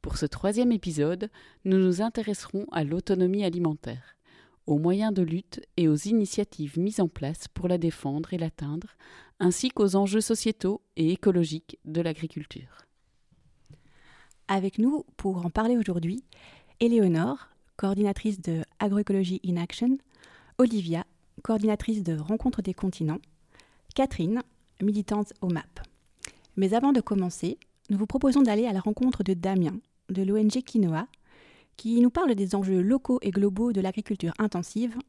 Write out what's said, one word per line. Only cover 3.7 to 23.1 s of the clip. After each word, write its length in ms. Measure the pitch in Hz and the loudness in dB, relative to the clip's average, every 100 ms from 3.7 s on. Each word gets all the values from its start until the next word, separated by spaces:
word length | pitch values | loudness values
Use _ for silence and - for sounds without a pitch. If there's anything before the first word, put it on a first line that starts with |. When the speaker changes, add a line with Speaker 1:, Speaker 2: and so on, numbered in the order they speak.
| 151 120 127 - _ _ - _ _ - | -2 -8 -12 -14 _ _ -20 _ _ -2
Speaker 1:
aux 120 | 147 | 0
moyens 360 | 165 190 220 | 2 2 0
de 80 | 190 | 0
lutte 380 | 170 170 - - - - | 0 -2 -8 -18 -10 0
et 100 | 165 | 2
aux 80 | |
initiatives 880 | 151 202 226 202 - 208 - 147 165 | 2 2 0 0 -2 -4 -6 -6 -2
mises 180 | 190 214 | -2 0
en 80 | 180 | -2
place 400 | - 139 160 - | -2 -6 -6 -12
pour 220 | - 175 | -6 -2
la 100 | 180 | 0
défendre 540 | 170 - 139 143 165 | 0 -2 -6 -6 -6
et 60 | 180 | -6
l'atteindre, 500 | 160 - 143 156 196 _ - - - _ | -6 -6 -8 -8 -10 _ -20 -20 -20 _
ainsi 300 | 175 180 254 | 0 2 -2
qu'aux 260 | - 202 | 2 2
enjeux 260 | 196 196 208 | 4 2 0
sociétaux 600 | - 226 220 214 185 214 _ - | 0 0 0 0 -2 -4 _ 0
et 160 | 160 | 0
écologiques 680 | 185 208 180 160 156 - - | 2 2 4 2 -2 -10 -18
de 160 | - 160 | -8 -4
l'agriculture. 880 | 170 156 160 - 147 - 127 - _ _ _ _ _ _ _ _ _ - _ _ - - - _ - | -4 -4 -8 -10 -12 -16 -18 -20 _ _ _ _ _ _ _ _ _ -20 _ _ -20 -20 -20 _ -2
Speaker 2:
Avec 300 | 196 190 - | 0 0 2
nous, 260 | 233 294 - - | 2 2 -6 -6
pour 300 | 196 185 175 | -4 -2 -2
en 40 | |
parler 260 | 214 220 247 | 0 2 2
aujourd'hui, 480 | 208 175 165 220 - - - - _ _ | 2 0 -2 -6 -10 -20 -20 -20 _ _
Éléonore, 720 | 233 233 196 160 208 277 - _ _ - | 4 6 6 4 2 -4 -10 _ _ -4
coordinatrice 640 | 196 196 208 196 214 196 | -2 2 0 0 -4 -4
de 220 | 175 160 - _ | -4 -4 -6 _
Agroecology 600 | 208 202 202 196 185 185 180 | 0 0 2 0 0 -2 -2
in 100 | 175 | -2
Action, 400 | 170 - 240 269 _ _ - - - - | -2 -2 0 0 _ _ -20 -20 -18 2
Olivia, 460 | 247 226 165 165 - _ _ - | 2 2 -2 -4 -4 _ _ -14
coordinatrice 580 | - 220 214 208 - 220 | -2 0 2 0 -2 -2
de 140 | 175 160 | -2 -4
Rencontre 460 | 151 220 254 247 | -2 -2 0 -2
des 120 | 185 | -6
continents, 460 | 180 190 - 156 | -4 -6 -2 -4